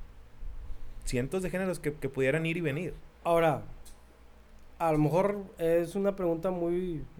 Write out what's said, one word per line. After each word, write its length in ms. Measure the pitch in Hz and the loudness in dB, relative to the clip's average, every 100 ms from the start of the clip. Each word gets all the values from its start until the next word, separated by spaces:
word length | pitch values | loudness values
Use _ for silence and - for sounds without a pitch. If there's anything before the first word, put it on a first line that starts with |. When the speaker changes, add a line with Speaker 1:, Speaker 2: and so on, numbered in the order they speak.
| - - - - - - - - - - - | -14 -16 -18 -10 -8 -8 -8 -6 -8 -8 -4
Speaker 1:
cientos 360 | 123 135 190 | -2 -2 -2
de 80 | 185 | -2
géneros 300 | 180 190 151 | -2 -2 -2
que, 140 | 147 | -4
que 160 | 151 131 | -4 -4
pudieran 360 | 131 131 160 165 | 2 2 2 0
ir 120 | 170 | 0
y 40 | |
venir. 320 | 160 143 175 - - - | -2 -2 -4 -8 -14 -4
Speaker 2:
Ahora, 400 | 170 170 165 123 - - - - - - - - - - - - | 4 6 6 4 -4 -12 -16 -18 -20 -20 -20 -20 -20 -20 -20 -2
a 120 | 165 | 2
lo 60 | 151 | 4
mejor 460 | 151 170 202 202 190 - | 4 4 2 0 -8 -2
es 360 | 165 170 165 196 | 4 4 2 0
una 200 | 196 196 | 0 2
pregunta 360 | 175 165 185 | 0 2 0
muy, 520 | 180 170 175 185 156 - | 0 0 0 0 -4 -6